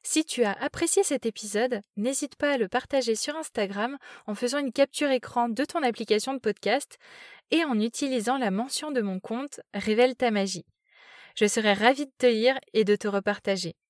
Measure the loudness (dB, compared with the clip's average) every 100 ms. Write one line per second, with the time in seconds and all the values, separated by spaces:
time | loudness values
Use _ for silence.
0 | -2 -2 -2 0 0 0 -6 -2 2 2
1 | 2 0 -2 -6 -4 0 0 -2 -8 -4
2 | -4 -2 -6 -2 0 0 0 -2 0 -2
3 | 0 -2 -2 -6 -6 -4 -4 -2 -4 -6
4 | -16 -16 -10 -4 -2 -2 -2 2 2 2
5 | 0 0 0 -2 0 0 -2 0 0 -2
6 | 0 0 0 -4 -4 -2 0 0 -2 -16
7 | -20 -20 -20 -20 _ 0 2 0 0 -2
8 | -2 0 0 0 0 -2 -4 -6 -2 -2
9 | -2 -6 -6 -6 -6 -12 -10 -6 0 4
10 | 4 4 0 2 0 -4 -12 _ _ _
11 | -20 -20 -18 0 2 2 2 4 4 4
12 | -4 _ 2 4 2 2 _ 0 4 2
13 | 2 -2 -2 -2 -2 -2 -4 -10